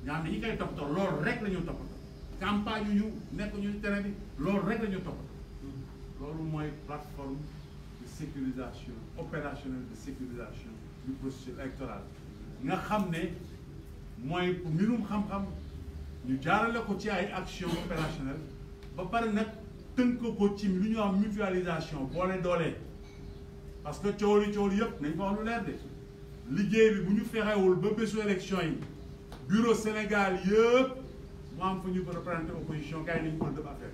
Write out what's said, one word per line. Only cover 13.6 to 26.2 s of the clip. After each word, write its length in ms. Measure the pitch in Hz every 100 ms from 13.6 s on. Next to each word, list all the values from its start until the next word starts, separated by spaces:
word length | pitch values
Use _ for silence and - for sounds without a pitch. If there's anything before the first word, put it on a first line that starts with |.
| - - - - - -
mooy 360 | 156 175 180 180
mbirum 380 | 160 156 214 240
xam-xam, 400 | 196 208 196 196 196 - - - - - - - 123
ñu 120 | 135
jaarale 380 | 160 202 226 233
ko 120 | 214 196
ci 120 | 214
ay 200 | 190 180
actions 380 | 185 175 - 170
opérationnelles, 720 | 170 180 160 156 - 135 160 - - - - - -
ba 80 |
pare 260 | 185 233 226
nag 140 | 208 220 - - - -
tënk 240 | - 247 - 233 -
ko 180 | 202 -
ci 100 | 202
lu 200 | 185 214
ñu 80 | 226
am 200 | 202 190
mutualisation, 840 | 214 208 202 185 175 165 151 156 135
boole 280 | 165 185 185
doole. 320 | 175 170 160 - - - - - - - - - - -
Parce 180 | - 147
que 80 | 202 -
coow 220 | 208 208
li, 100 | 208
coow 160 | 208 202
li 80 | 196
yëpp, 200 | 226 -
nañ 140 | 147 165
ko 60 |
wax 160 | 196 208
lu 60 | 220
leer 160 | 233
de. 100 | 170 - - - - -